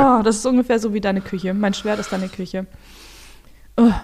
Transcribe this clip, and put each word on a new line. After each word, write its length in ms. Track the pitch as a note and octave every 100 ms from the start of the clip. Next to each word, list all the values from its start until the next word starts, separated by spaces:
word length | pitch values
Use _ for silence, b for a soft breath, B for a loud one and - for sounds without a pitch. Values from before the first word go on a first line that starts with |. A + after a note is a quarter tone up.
| C#4 A#3+
Oh, 40 |
das 140 | G#3+ A3
ist 80 | B3+
ungefähr 340 | B3 B3 A#3
so 140 | A3
wie 80 | G#3
deine 180 | G3+ G3
Küche. 340 | F#3+ F#3+ F#3
Mein 200 | G3 G#3
Schwert 260 | G3 G#3+ G#3
ist 140 | G3+
deine 160 | F#3+ F#3
Küche. 360 | - F3+ F#3 F#3+ b b b b b b b b b b -
Oh. 160 | A#3 F#3+